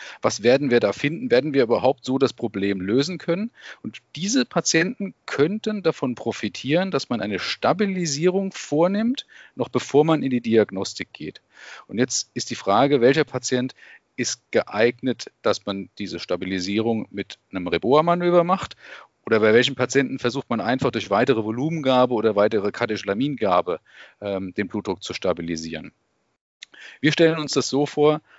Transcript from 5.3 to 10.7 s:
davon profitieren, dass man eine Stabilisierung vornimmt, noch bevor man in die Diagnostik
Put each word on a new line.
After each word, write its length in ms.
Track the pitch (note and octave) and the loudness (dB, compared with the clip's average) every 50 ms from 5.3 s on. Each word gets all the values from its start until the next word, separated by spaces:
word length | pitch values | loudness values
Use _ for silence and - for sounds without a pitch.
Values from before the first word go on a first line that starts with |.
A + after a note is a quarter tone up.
| - - C#3 E3 G3 G#3+ - G#3+ G#3+ G#3 F#3 | 0 0 0 0 0 -4 -4 -4 -6 -2 -2
davon 320 | E3 - - - C3 A#2+ | -2 -2 -2 -4 -6 -4
profitieren, 760 | - - A#2 G#2 - - G#2+ - - - C3 D3 E3 F#3 F#3+ | -4 -4 -6 -6 -4 -6 -8 -8 -6 -4 0 0 0 0 0
dass 180 | F3+ C#3 - - | -2 -4 -4 -2
man 120 | B2 A2+ | -4 -4
eine 180 | G2 G#2 G#2 F#2 | -4 -4 -4 -4
Stabilisierung 1160 | - - - - - A2 - F3+ G#3+ G3 F#3+ F#3 F3 D#3+ C#3 C#3 D#3+ F3+ F3+ G3 G3 F#3+ F#3+ | -4 -6 -6 -2 0 0 2 2 0 -2 0 -2 -2 -4 -2 0 0 2 2 2 -2 -4 -8
vornimmt, 760 | - - - C#3+ D3 E3 F3+ G3 G3+ A3 A#3 C4 - - - - - - - _ | -10 -8 -4 0 2 2 2 2 0 0 -2 -2 -4 -6 -14 -20 -20 -20 -20 _
noch 140 | - B2 - | -8 -8 -2
bevor 360 | - B2 - - - C#3 D3+ | -2 -4 -4 2 4 4 4
man 180 | D#3+ D#3+ D3+ C#3+ | 6 4 2 2
in 60 | C3+ | 0
die 100 | B2+ B2 | -2 -2
Diagnostik 720 | A#2 A#2 A2 A2 G#2 - | 0 4 4 4 4 4